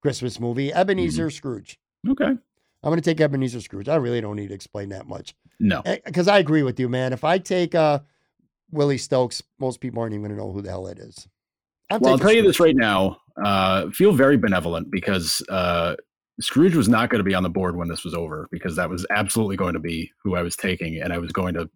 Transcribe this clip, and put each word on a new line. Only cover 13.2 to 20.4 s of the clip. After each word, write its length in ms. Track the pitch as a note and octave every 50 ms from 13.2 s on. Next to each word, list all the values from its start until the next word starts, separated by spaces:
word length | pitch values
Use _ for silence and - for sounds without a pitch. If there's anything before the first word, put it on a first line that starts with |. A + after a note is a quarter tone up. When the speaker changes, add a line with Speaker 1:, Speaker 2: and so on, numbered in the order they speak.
| _ _ _ - G#3
Speaker 2:
Uh, 460 | G3+ G3 F#3+ F#2+ - - - F2 -
feel 200 | - - F#3 G#3 F#3+
very 220 | B2 C3+ C3+ C#3+
benevolent 560 | B2 G2 A2 F#2+ F2+ D#2 E2+ E2+ E2 D#2+ -
because, 500 | - F#2+ - - G2+ F#2 E2+ D#2+ - - - -
uh, 460 | F#2+ F#2 F2+ F2 F2 E2+ E2+ F2 - - - _ _ _ _ _ _ -
Scrooge 340 | - - - B2+ E3 F#3+ E3
was 140 | D#3+ A2 G2
not 200 | A#2+ A2 A#2+ A#2
gonna 140 | B2 A2 G2
be 100 | G2 F#2+
on 100 | F#2 F#2
the 60 | F2+
board 280 | E2+ G2 F#2 F2+ E2+
when 100 | F2+ F2
this 160 | E2+ E2+ - -
was 100 | F2 D#2+
over 340 | E2 E2+ D#2+ D#2 D#2 D2 -
because 240 | - E2+ - F#2 D#2+
that 140 | D#2+ F2+ E2
was 160 | F2+ F2 F#2+ -
absolutely 460 | G#2 G#2 G#2+ G2 - A#2 A2 G2+ G2
going 180 | F#2 F#2+ F2+ E2+
to 60 | E2
be 320 | D#2 E2+ E2 E2 E2 - _ _ _
who 120 | G2+ F2+
I 60 | F2